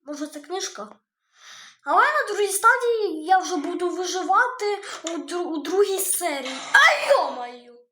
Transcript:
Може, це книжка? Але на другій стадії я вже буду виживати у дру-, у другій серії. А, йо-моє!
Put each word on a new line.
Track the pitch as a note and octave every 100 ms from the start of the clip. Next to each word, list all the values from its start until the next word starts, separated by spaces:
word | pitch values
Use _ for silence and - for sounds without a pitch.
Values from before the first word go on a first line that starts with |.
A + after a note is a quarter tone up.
Може, | C#4 D4 D4
це | D4
книжка? | D4 F#4 - - G#3 - _ _ _ _ - - - _
Але | - F4
на | C5+ D5+ A4
другій | G4+ G4+
стадії | G4 A#4 B4 A#4+ A4+ G4+ D#4 D#4
я | F#4
вже | D#4+ F4
буду | D#4 F4 F4+
виживати | E4+ F4+ F#4 E4+ G4+ B4 B4+ G#4 G4+ - -
у | - E4+
дру-, | - F4
у | F4 D#4
другій | C#4 F#4 G4+ F#4+
серії. | - - F4 C#4 B3+ C4 -
А, | - D#5+ D5+ D5+
йо-моє! | C#5 C#4+ B3+ B3 B3 A#3+ A#3+ A#3+